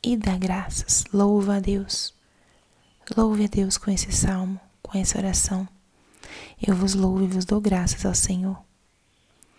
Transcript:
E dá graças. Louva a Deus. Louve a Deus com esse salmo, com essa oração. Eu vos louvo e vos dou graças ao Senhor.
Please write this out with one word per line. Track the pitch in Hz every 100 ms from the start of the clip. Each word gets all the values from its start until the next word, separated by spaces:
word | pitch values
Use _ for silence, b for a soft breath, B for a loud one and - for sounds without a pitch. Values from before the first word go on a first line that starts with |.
| 240
E | 240
dá | 196 185
graças. | 185 185 190 - - - -
Louva | 202 202 208 196 202
a |
Deus. | 190 196 196 - - _ b b b b b b b b - -
Louve | 220 214 208
a |
Deus | 202 190 -
com | -
esse | 185 190
salmo, | - - 185 185 190 _ _
com | - 196
essa | 185 214
oração. | 190 185 - 190 190 - _ B B B B B B B
Eu | - 185
vos | 190
louvo | 190 190 185
e | 190
vos | 185 185
dou | 208
graças | 208 185 175 - 190
ao |
Senhor. | 180 - 185 190 190 - _ _ _ _ _ _ _ B